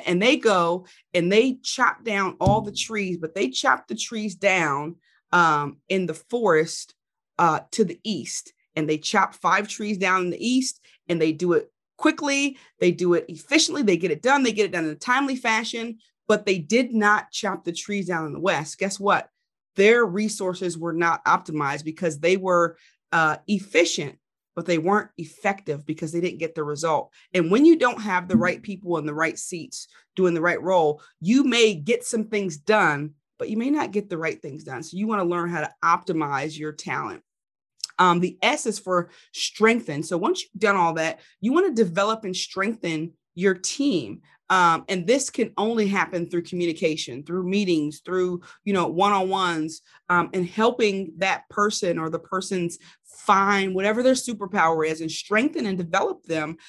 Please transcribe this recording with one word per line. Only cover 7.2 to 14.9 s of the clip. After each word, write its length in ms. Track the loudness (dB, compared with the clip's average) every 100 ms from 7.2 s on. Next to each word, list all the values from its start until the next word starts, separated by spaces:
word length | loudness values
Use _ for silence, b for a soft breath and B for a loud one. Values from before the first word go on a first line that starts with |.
| _ 0
uh, 220 | 2 0 -4
to 120 | -2
the 160 | -2 -2
east. 500 | -8 -6 -6 -12 -14 _ _ -4
And 140 | -2
they 80 | -2
chop 380 | 0 0 0 -2
five 320 | 0 0 -2
trees 320 | -8 -6 -2
down 240 | 0 0
in 60 | 0
the 120 | -4
east, 400 | 0 0 0 -8 b b -4
and 140 | 0
they 100 | 0
do 220 | 0 2
it 180 | 2 0 _ _ 0
quickly. 580 | 0 0 0 0 0 -4 B 0
They 120 | 0
do 220 | 2 2
it 120 | 2 0
efficiently. 560 | -14 0 2 2 0
They 140 | 2 2
get 120 | 0
it 140 | 0
done. 180 | 2 4
They 100 | 2
get 140 | 0 0
it 60 |
done 140 | 0
in 60 | -4